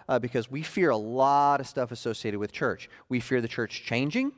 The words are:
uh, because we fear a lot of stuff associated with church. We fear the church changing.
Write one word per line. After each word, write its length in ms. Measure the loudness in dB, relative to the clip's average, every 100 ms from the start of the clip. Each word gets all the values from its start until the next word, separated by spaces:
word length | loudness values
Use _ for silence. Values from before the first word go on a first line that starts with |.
| -2
uh, 100 | 0
because 320 | 0 -2 -4
we 120 | -8
fear 280 | -6 2 2
a 60 | 2
lot 640 | 0 2 4 6 4 2
of 80 | 0
stuff 240 | -4 -4
associated 480 | -4 -6 -4 -4 -4
with 100 | -4
church. 380 | -2 -2 -2 -8 -18 -4
We 120 | -4
fear 200 | 0 0
the 60 | 0
church 380 | -4 -4 -6
changing. 480 | -2 0 0 0 -2